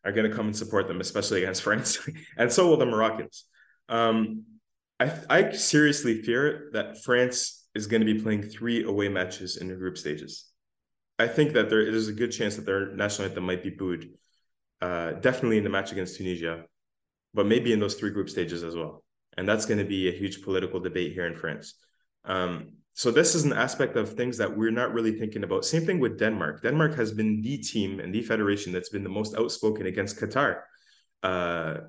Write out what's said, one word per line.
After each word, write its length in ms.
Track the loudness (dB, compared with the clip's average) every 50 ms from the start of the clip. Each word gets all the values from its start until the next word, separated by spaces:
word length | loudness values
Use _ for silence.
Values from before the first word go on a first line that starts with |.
| -6
are 60 | -2
gonna 220 | 0 2 2 2 0
come 140 | -2 -2 -2
and 80 | -4
support 320 | -4 -6 0 0 0 0 0
them, 140 | -2 -4
especially 400 | -6 -4 -2 -2 0 2 2 2
against 200 | 2 0 -2 -2
<laughs> 20 | 0
France, 340 | 0 0 2 2 0 -2 -2 -4 -8 -10 -10 -16 -12 -2 0
and 140 | 2 4
so 160 | 6 6 6 6
will 100 | 6 6
the 80 | 4
Moroccans. 600 | 2 4 4 2 2 2 -2 -6 -10 -12 -18 -20 _ _ _ _ _ _ _ _ -4
Um, 540 | 0 2 4 4 4 4 2 0 -2 -8 -12 -14 -20 -20 _ _ _ _ _ _ _ 0
I, 120 | 0 0 0 -4 0 4
I 220 | 4 6 6 4
seriously 720 | 2 0 0 4 6 6 6 6 4 2 2 0 0 0
fear 480 | 0 0 2 2 2 2 0 -2 -8 -6 -4
that 300 | -4 -4 -4 -8 -10 0
France 640 | 2 4 4 4 4 2 0 -4 -4 -6 -12 _ _ _
is 140 | -6 -2 2
gonna 180 | 2 4 4
be 140 | 4 2 2
playing 240 | 0 0 0 -2 -2
three 400 | -6 -8 -6 -4 -2 0 0 0
away 260 | 0 0 2 2 2
matches 480 | 0 0 -2 -2 -4 -8 -8 -8 -8 -8
in 120 | -8 -8
the 60 | -8
group 220 | -6 -6 -6 -6 -6
stages. 480 | -6 -6 -6 -6 -8 -12 -16 -16 -18 _ _ _ _ _ _ _ _ _ _ _ _ _ _ 0
I 100 | 0 2
think 260 | 4 4 2 4 4
that 160 | 4 4 6
there 120 | 4 4
is 280 | 4 4 2 0 0 -2
a 40 | -2
good 180 | -2 -2 -2
chance 260 | -2 -2 -2 -2 -2 -4
that 80 | -2
their 280 | -2 0 0 -2 -2 -2
national 360 | -2 -2 -2 0 -2 -4 -4
anthem 160 | -4 -4 -2
might 180 | -2 -2 -2 -4
be 60 | -8
booed, 380 | -8 -6 -4 -4 -4 -6 -8 -14 -20 _ _ _ _ _ _ _ _ _ _ _ _ _
uh, 320 | -6 -4 -4 -4 -4 -4 -6
definitely 440 | 0 2 2 2 2 2 2 4 4
in 60 | 2
the 60 | 2
match 220 | 0 -2 -2 -2
against 260 | -4 -6 -6 -6 -6 -6
Tunisia, 480 | -6 -4 -4 -4 -4 -4 -6 -6 -10 -16 _ _ _ _ _ _ _ _ _ _ _ _ 0
but 120 | 0 4
maybe 260 | 4 4 4 4 4
in 80 | 2 2
those 160 | 2 0 -2
three 140 | -4 -4 -4
group 200 | -2 -2 -4 -4
stages 340 | -4 -4 -4 -4 -4 -6 -6
as 120 | -6 -6
well. 280 | -6 -8 -8 -10 -14 _ _ _ _ _ _ _ -4
And 100 | 0 0
that's 180 | 2 2 2
gonna 200 | 0 0 0 0
be 240 | 0 -2 0 0 0
a 20 |
huge 320 | 0 -2 -4 -6 -6 -8 -6
political 360 | -2 -2 -2 -2 -2 -4 -4
debate 340 | -4 -4 -2 -2 -4 -2 -4
here 120 | -4 -4
in 100 | -4 -4
France. 400 | -6 -6 -6 -6 -8 -12 -16 -20 _ _ _ _ _ _ _ _ _ _
Um, 480 | -4 -2 -2 -2 -2 -4 -6 -10 -14 -20 -20 _ _ _
so 160 | -2 0 4
this 260 | 6 6 6 6 4
is 100 | 2 2
an 80 | 2 2
aspect 420 | 2 0 0 0 -2 -2 0 0
of 180 | -2 -2 -2 -4
things 240 | -4 -4 -4 -2 -2
that 200 | -2 -2 0 0
we're 120 | 0 0
not 240 | 2 0 0 0 0
really 240 | 0 0 0 0 -2
thinking 280 | -4 -6 -4 -6 -4
about. 180 | -2 -2 0 0
Same 220 | 0 0 0 0
thing 140 | 0 0 2
with 200 | 0 0 0 0
Denmark. 420 | 0 0 2 0 -2 -4 -4 -2
Denmark 340 | -2 0 2 4 2 2 2
has 180 | 0 -2 -2 0
been 280 | 0 2 2 2 0
the 160 | 0 -2 -4 -4
team 440 | -6 -4 -2 -2 -2 -2 -4 -6
and 120 | -6 -4 -4
the 80 | -4
federation 520 | -2 0 0 2 4 2 2 0 -2 -4 -4
that's 160 | -4 -6 -4
been 140 | -6 -6 -6
the 60 | -4
most 240 | -4 -4 -4 -4 0 0
outspoken 480 | 0 0 0 0 0 0 0 0 -2
against 340 | -4 -2 -2 -4 -4 -4 -6
Qatar, 420 | -6 -2 0 2 2 2 0 -2 -8 -16 _ _ _ _ _ _ _ _ _ _ -2
uh, 520 | -2 0 0 0 0 -2 -2 -2 -4 -6 -6 -10